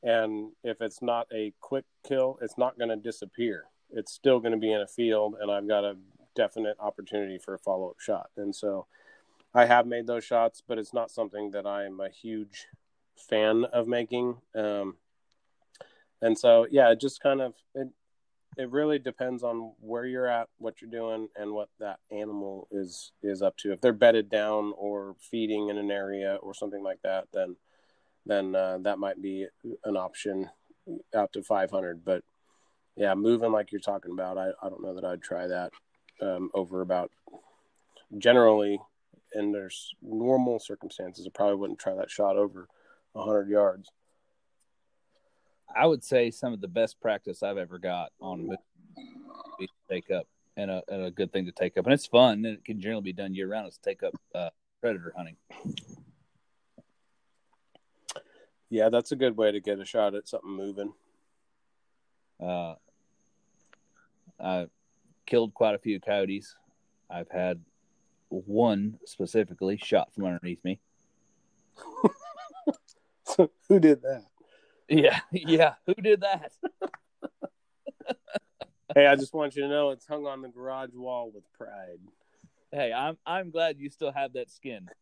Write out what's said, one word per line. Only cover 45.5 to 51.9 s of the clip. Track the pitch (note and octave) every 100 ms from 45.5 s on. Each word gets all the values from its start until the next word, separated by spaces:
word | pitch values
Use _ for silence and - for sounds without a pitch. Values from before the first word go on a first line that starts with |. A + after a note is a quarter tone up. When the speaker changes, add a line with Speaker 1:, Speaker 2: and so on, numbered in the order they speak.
| _ _ A2
Speaker 2:
I | D#3
would | D3
say | - B2+ A#2+
some | - -
of | A2
the | F#2+
best | F2 A2+ -
practice | A2+ G#2 - F#2
I've | G2+ G2
ever | F2+ F2+
got | F#2 F2+ E2 _
on | F#2+ F2+
a |
moose | E2+ F#2+ _ _ - - - - - - - -
is | F#2+
to | _ _ F#2
take | -
up, | F#2 - _ _ -
and | G2+
a, | F#2 -
and | G2 F#2
a |
good | F2+ F#2
thing | G2 F2+
to |
take | - F2+ -
up, |
and | F#2